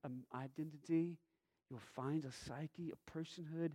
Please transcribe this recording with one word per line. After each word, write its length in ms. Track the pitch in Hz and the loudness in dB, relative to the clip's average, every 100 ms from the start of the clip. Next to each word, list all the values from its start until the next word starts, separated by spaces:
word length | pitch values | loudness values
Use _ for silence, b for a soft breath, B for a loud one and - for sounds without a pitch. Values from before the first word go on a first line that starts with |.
an 220 | 143 127 123 | -6 -6 -6
identity, 840 | 123 135 131 156 147 143 165 170 165 _ _ _ _ - | -4 -4 -4 -4 -4 4 6 6 0 _ _ _ _ -10
you'll 100 | 123 | -10
find 460 | - - 131 156 135 | -8 -2 2 2 0
a 60 | |
psyche, 600 | - - 131 156 - 170 | -6 -6 -4 -4 -4 -4
a 200 | - - | -6 -6
personhood 600 | 160 160 - 156 165 165 | -4 -4 -6 -4 2 2